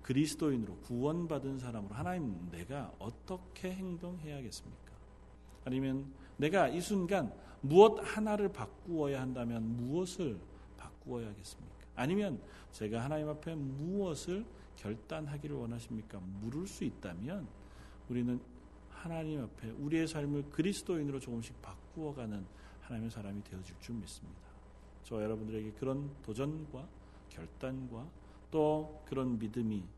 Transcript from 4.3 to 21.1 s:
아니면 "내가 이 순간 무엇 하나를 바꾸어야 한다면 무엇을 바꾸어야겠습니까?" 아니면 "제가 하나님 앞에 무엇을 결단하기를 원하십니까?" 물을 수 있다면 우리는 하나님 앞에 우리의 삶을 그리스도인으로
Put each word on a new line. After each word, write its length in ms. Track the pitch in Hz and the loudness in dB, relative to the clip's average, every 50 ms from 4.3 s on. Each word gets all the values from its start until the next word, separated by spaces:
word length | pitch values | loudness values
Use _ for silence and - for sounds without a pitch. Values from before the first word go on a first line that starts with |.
| 147 139 127 104 - - - - - - - - - - - - - - - - - - - - - - - | -6 -6 -6 -6 -8 -8 -10 -12 -14 -14 -14 -16 -16 -16 -16 -18 -18 -18 -18 -18 -18 -18 -18 -18 -16 -8 -4
아니면 440 | 131 127 135 135 135 131 135 139 139 - - - - - - | 0 2 2 2 2 0 0 -2 -6 -10 -14 -16 -14 0 4
"내가 300 | 139 156 180 190 165 131 | 4 6 8 8 8 8
이 120 | 151 175 | 6 2
순간 540 | 175 - 208 196 175 170 202 185 143 101 - - - - - - | 2 4 4 4 4 4 4 4 4 2 -4 -8 -14 -16 -10 -2
무엇 380 | - 135 151 185 214 220 208 - | 2 12 12 12 12 12 12 6
하나를 520 | - - - 220 214 214 208 208 202 190 | 0 0 0 2 4 4 4 4 4 2
바꾸어야 680 | 190 - 107 - - - - 185 170 160 147 143 139 131 | 2 0 -4 -6 -6 -12 -6 -2 2 2 4 4 2 2
한다면 560 | 127 127 127 127 120 117 117 113 110 113 117 | 0 -2 0 0 0 0 0 0 0 0 0
무엇을 640 | 120 120 127 147 175 185 180 - - 175 135 104 90 - - - - - - - | 0 0 2 2 2 0 0 -2 0 0 0 0 -2 -8 -12 -16 -16 -16 -16 -16
바꾸어야겠습니까?" 1000 | - - - - - - - 123 120 113 107 101 98 90 - - - - - - - - - - | -14 -14 -14 -14 -14 -8 -6 -4 -4 -4 -6 -8 -10 -12 -14 -12 -14 -14 -16 -14 -16 -18 -10 -2
아니면 440 | - 123 143 185 208 208 196 135 104 - - - - - - | 0 2 4 4 4 2 2 0 -4 -6 -12 -16 -16 -16 -16
"제가 320 | - - 110 104 110 117 | -6 -4 -2 0 0 0
하나님 260 | 117 143 156 151 151 151 | 0 0 0 0 0 -2
앞에 260 | 151 151 - 170 165 | -2 -4 -4 -6 -4
무엇을 920 | 156 139 135 135 139 151 175 190 202 196 180 151 - - 175 180 202 233 - - - - - - | -2 -4 -4 -2 -2 -2 -2 0 0 0 0 0 -2 -2 -2 -2 -2 -2 -6 -12 -16 -16 -18 -16
결단하기를 800 | - - - 110 226 - - 160 160 156 139 147 143 147 147 147 | -8 -4 -4 -4 -4 -6 -6 -6 -4 -4 -4 -6 -6 -4 -4 -4
원하십니까?" 640 | 135 120 113 117 117 117 - 120 110 104 - - 98 92 92 98 98 | -4 -2 -4 -4 -6 -6 -6 -6 -8 -6 -8 -10 -10 -8 -8 -6 -4
물을 260 | 107 117 127 156 185 | -4 -4 -2 -2 -4
수 180 | 196 - - - | -6 -4 -2 -2
있다면 640 | 120 - - - 95 87 87 104 139 185 202 143 95 - - - - - - - - - - - - | -2 -2 -4 -8 -8 -6 -6 -6 -4 -4 -4 -6 -8 -12 -16 -16 -16 -16 -16 -16 -16 -16 -16 -8 -2
우리는 320 | 120 123 120 123 123 123 - - - - - - - - - - | 0 0 2 2 0 -2 -4 -10 -18 -18 -18 -18 -20 -20 -18 -16
하나님 520 | - - - 170 165 165 160 156 156 147 | -14 -10 -6 -4 -4 -2 -2 -2 -2 -2
앞에 280 | 120 104 - - - 110 | -4 -4 -6 -8 -8 -8
우리의 360 | 110 - 143 147 160 165 160 156 | -6 -4 0 2 4 4 4 2
삶을 420 | - 151 143 143 143 143 139 143 | 2 0 0 2 0 0 0 -2
그리스도인으로 680 | - - 160 196 202 - - - 180 160 147 143 | 0 2 2 4 2 0 0 0 0 2 2 0